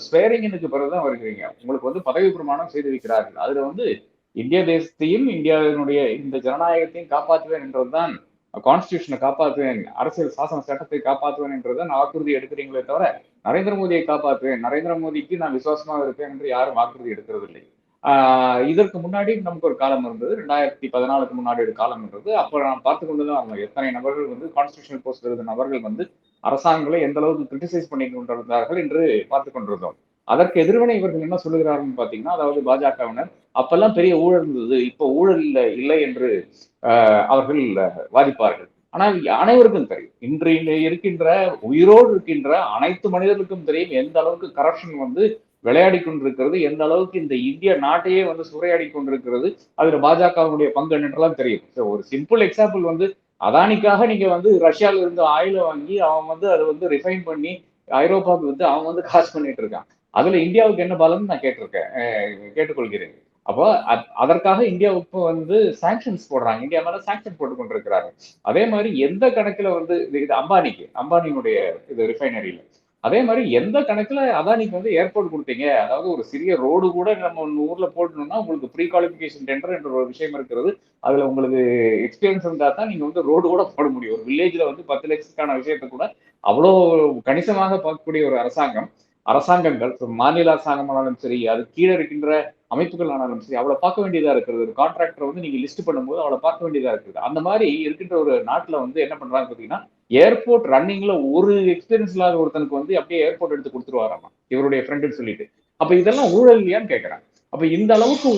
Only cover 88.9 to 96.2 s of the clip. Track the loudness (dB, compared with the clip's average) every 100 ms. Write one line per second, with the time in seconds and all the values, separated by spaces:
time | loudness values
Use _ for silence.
88.9 | _ _ _ 0 2 4 4 4 0 -4
89.9 | -6 -6 0 2 4 4 2 0 -4 -2
90.9 | -2 -2 -4 -4 -2 0 -2 -2 2 2
91.9 | 4 0 -4 0 0 -2 -10 -6 -4 -4
92.9 | -4 -4 -4 -6 -8 -6 -4 -2 0 0
93.9 | 0 -2 0 2 0 0 -4 -2 0 0
94.9 | 0 -4 -4 -8 -8 -8 -6 -8 -8 -4
95.9 | -4 -4 -4